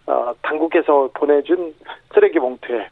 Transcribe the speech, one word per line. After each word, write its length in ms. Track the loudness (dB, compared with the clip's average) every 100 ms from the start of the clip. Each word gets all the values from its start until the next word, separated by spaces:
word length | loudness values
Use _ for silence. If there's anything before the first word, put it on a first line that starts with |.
| -4
어, 260 | -2 -4 -6
당국에서 680 | -6 -4 0 0 2 2 2
보내준 580 | -2 2 2 2 -2 -2 -12 -20 -20 _
쓰레기 280 | 2 4 2
봉투에, 480 | -2 -6 -8 -8 -8